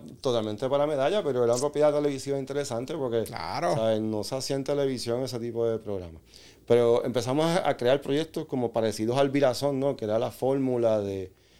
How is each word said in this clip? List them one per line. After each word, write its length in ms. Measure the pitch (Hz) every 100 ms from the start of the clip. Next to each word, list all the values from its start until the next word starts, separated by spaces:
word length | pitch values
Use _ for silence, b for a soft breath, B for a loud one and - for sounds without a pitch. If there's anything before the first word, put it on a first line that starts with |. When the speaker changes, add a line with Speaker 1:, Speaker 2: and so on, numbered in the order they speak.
| - -
Speaker 1:
totalmente 480 | 139 120 107 107 131
para 200 | 143 147
Medalla, 340 | 147 139 208
pero 200 | 165 123
era 100 | 120
una 60 | 123
propiedad 320 | 147 147 151
televisiva 460 | 147 147 135 139 139
interesante 560 | 131 143 139 117 131 151
porque, 280 | 131 113 107
Speaker 2:
Claro. 500 | 117 82 127 170 151
Speaker 1:
¿sabes? 260 | 113 110
No 220 | 110 107
se 120 | 101 135
hacía 200 | - 139
en 80 |
televisión 580 | 131 143 139 127 110 120
ese 160 | 131 120
tipo 280 | 117 113 117
de 100 | 113
programa. 420 | 104 98 87 80 B B B B -
Pero 400 | 120 117 120 123
empezamos 400 | 120 117 139 160
a, 240 | 170 -
a 80 | 135
crear 240 | 120 139
proyectos 440 | - 143 160 - 156
como 240 | 135 120
parecidos 460 | 117 110 101 110 127
al 120 | 143
Virazón, 500 | 139 135 120 143 135
¿no? 160 | 139 123
Que 100 | 107
era 120 | 110
la 140 | 120
fórmula 680 | - 127 139 131 123 117 110
de, 300 | 101 98 90 b b